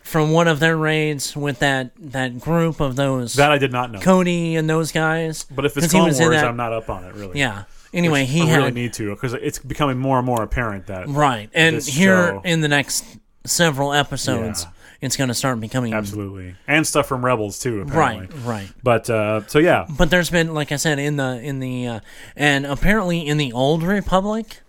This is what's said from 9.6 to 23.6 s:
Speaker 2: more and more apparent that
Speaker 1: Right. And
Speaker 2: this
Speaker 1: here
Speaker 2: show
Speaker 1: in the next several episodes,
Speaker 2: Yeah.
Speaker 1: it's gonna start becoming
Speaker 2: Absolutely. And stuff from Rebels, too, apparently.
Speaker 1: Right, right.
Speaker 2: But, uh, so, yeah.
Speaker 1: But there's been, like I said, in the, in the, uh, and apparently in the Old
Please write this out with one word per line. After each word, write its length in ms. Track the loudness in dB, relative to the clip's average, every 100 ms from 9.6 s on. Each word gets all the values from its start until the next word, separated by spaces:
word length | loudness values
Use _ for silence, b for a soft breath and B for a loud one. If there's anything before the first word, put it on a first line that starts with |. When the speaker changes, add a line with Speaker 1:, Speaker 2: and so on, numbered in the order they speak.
| -10 -2 0 0
Speaker 2:
more 180 | 0 0
and 80 |
more 160 | 2 -2
apparent 440 | -2 -4 -4 -6 -10
that 200 | -10 -4
Speaker 1:
Right. 420 | 2 2 0 -4
And 240 | 2 2 2
Speaker 2:
this 100 | -2
Speaker 1:
here 400 | 2 6 6 4
Speaker 2:
show 80 | -2
Speaker 1:
in 160 | -2 0
the 80 | 2
next 380 | 2 0 -6 -8 -20 _ _
several 480 | -6 2 2 2 0
episodes, 720 | 0 0 -4 -2 -2 -4 -8
Speaker 2:
Yeah. 60 | -12 B B B
Speaker 1:
it's 140 | -6
gonna 180 | -2 -2
start 260 | 0 -2 -2
becoming 320 | -4 -4 -2
Speaker 2:
Absolutely. 640 | -2 -4 -6 -8 -10 -14 -14 0
And 180 | 2
stuff 220 | 2 0 0
from 160 | 0
Rebels, 340 | 0 0 -2 -4
too, 200 | -6 -4
apparently. 460 | -2 2 2 -2 -12 -10
Speaker 1:
Right, 20 |
right. 220 | -6 -6 -8 -2
Speaker 2:
But, 260 | 2 2 2
uh, 380 | -2 0 -2 0
so, 120 | 2
yeah. 260 | 4 2 0
Speaker 1:
But 220 | 0 4
there's 200 | 4 2
been, 240 | 0 0
like 200 | -2 -4
I 20 | -2
said, 220 | 0 0
in 160 | 0
the, 240 | -2 -2 -4
in 180 | -6 -6
the, 260 | -6 -4 -6
uh, 120 | -8 B B B
and 300 | 0 2 2
apparently 600 | 0 2 4 4 2 -2
in 120 | 0 0
the 160 | 0
Old 300 | 0